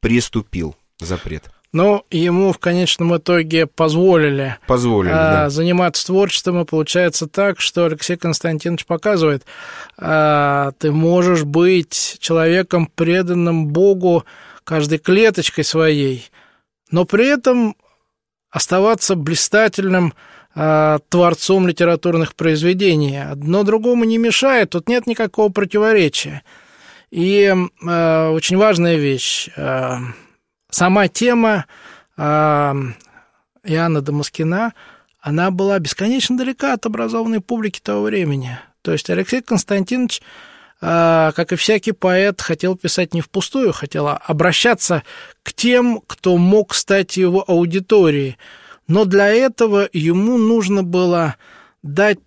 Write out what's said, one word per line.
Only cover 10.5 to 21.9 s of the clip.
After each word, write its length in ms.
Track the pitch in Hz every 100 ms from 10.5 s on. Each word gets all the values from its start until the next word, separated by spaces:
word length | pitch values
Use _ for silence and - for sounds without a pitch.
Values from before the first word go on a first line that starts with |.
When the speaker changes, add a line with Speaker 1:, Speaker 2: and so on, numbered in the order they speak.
| 143 139 135
Speaker 2:
ты 120 | 156
можешь 520 | 151 160 180 180 175
быть 760 | 147 151 175 185 165 - - -
человеком, 680 | - 165 165 175 180 180 160
преданным 760 | - 165 175 180 175 170 165 156
Богу 580 | 151 196 190 180 170 - - - - -
каждой 320 | 156 147 156
клеточкой 680 | - 190 226 202 156 -
своей, 680 | 151 156 160 147 139 127 - _ _ _ _ _ _
но 140 | 160 180
при 200 | - 254
этом 500 | 285 254 247 226 - _ _ _ _ _ _ _
оставаться 680 | - - 180 202 220 - 185
блистательным, 1000 | 147 165 - 208 220 - 196 185 175 - - - _
а, 460 | - 156 156 156 151 _
творцом 600 | 175 175 165 - 190 180
литературных 680 | 160 170